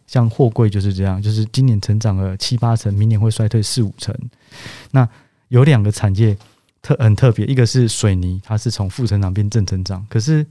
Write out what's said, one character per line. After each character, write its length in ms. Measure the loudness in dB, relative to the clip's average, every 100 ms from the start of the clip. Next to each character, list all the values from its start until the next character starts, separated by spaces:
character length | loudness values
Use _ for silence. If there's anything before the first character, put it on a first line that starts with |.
| _
像 220 | 0 0
货 200 | 2 2
柜 200 | 2 0
就 100 | 0
是 140 | -2
这 100 | -2
样， 180 | -2 -2
就 80 | -2
是 140 | -2 -2
今 140 | 0 2
年 140 | 2
成 180 | 0 0
长 160 | 0 -2
了 220 | -4 -4
七 180 | -4 -2
八 220 | 0 0
成， 160 | 0
明 160 | 0 2
年 100 | 2
会 100 | 0
衰 200 | 0 0
退 120 | 0
四 220 | -2 -2
五 100 | -4 -4
成。 180 | -10 -10 -10 -16 _ -20 -20 -20 -2
那 140 | 0 0 -2 _ _ 0
有 160 | 2 4
两 180 | 4
个 80 | 2
产 240 | 0 0 2
业 220 | 2 0 _ _ _ _
特-， 140 | -4 0
很 160 | 2 4
特 160 | 2
别， 140 | 2 0
一 100 | 2
个 100 | 2
是 220 | 2 0
水 260 | 0 0
泥， 280 | 0 -2 -6
它 140 | -6 -4
是 120 | -4
从 200 | -4 -6
负 180 | -4 -2
成 140 | 0
长 120 | 0
变 160 | -2 0
正 160 | 0 0
成 160 | -2 -4
长， 200 | -8 -6
可 100 | -4
是 260 | 0 0 0